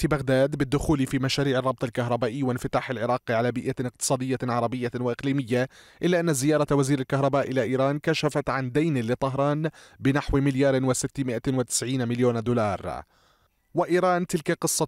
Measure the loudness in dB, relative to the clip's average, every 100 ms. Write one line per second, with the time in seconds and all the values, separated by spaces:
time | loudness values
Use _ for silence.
0 | 0 0 2 2 2 0 -2 0 2 0
1 | 0 0 -2 0 0 0 0 -2 -4 -4
2 | -2 0 -2 -2 -2 -2 -2 -4 -4 -4
3 | -2 -2 0 0 0 -2 -4 -4 -6 -6
4 | -2 -2 -2 -4 -2 0 -2 -2 -4 -2
5 | -4 -2 -2 -2 0 0 -2 -6 -20 -4
6 | 0 2 2 0 2 2 2 2 2 0
7 | 0 0 2 0 0 0 0 2 0 0
8 | 0 0 0 -2 -2 -4 -2 0 2 0
9 | 0 -2 -2 0 0 0 -4 -6 -18 -2
10 | 0 0 0 2 2 4 4 4 2 0
11 | -4 -4 -4 -4 -2 -2 -2 -4 -2 -2
12 | 0 2 2 2 0 0 0 -2 -6 -10
13 | -12 _ _ _ _ _ _ -2 2 2
14 | 4 2 0 -2 -2 0 0 0